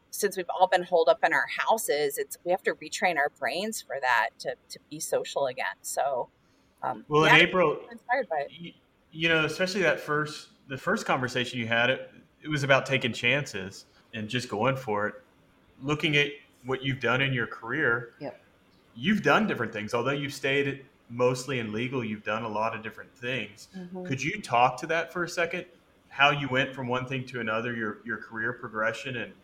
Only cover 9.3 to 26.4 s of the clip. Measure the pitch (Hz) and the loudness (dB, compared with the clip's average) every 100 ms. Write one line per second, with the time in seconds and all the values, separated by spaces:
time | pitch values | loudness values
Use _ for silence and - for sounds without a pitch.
9.3 | 160 151 156 185 202 165 131 - 147 151 | 4 2 0 0 2 2 2 0 0 -2
10.3 | - - _ - 131 170 220 - 151 123 | -6 -16 _ -14 -6 -2 -2 0 0 0
11.3 | 131 123 127 113 117 123 131 - - - | -2 -2 -2 0 4 4 2 -4 -18 -20
12.3 | _ 151 151 135 135 - 135 123 104 120 | _ -4 0 4 4 4 0 0 0 2
13.3 | 139 - 98 92 - - _ _ 113 107 | 2 0 -6 -8 -12 -20 _ _ -10 -4
14.3 | 123 - 101 123 135 113 101 104 - _ | -4 -2 0 0 0 -2 0 -2 -4 _
15.3 | _ _ _ _ - 135 151 165 147 143 | _ _ _ _ -8 -4 0 2 2 2
16.3 | - - _ 123 127 135 131 117 127 139 | -2 -18 _ -4 -2 -2 0 2 2 2
17.3 | 127 113 - 113 143 135 117 120 - 143 | 0 -2 -6 -6 0 2 0 -2 -12 -14
18.3 | - _ _ _ _ _ 113 151 214 143 | -14 _ _ _ _ _ -6 0 2 6
19.3 | 165 208 127 110 104 107 120 123 147 143 | 4 4 0 -4 -4 -2 -2 0 -2 -4
20.3 | - 139 139 139 135 - _ - 120 123 | -4 0 0 0 -4 -12 _ -10 0 2
21.3 | 131 147 127 110 110 127 135 110 104 104 | 2 -4 -4 -4 -4 -4 -4 -4 -6 -4
22.3 | 110 113 104 110 110 110 104 90 - 120 | -4 -2 -2 -2 -2 -10 -14 -20 -12 -6
23.3 | 127 104 104 - 190 180 185 180 127 135 | -6 -6 -12 -18 -16 -12 -10 -6 -4 -4
24.3 | 214 - 120 127 - 160 165 - 180 170 | -6 2 6 6 4 -2 -2 -2 -6 -4
25.3 | - 165 180 170 - _ _ _ - 143 | -2 -2 -4 -10 -18 _ _ _ 4 6
26.3 | 147 | 6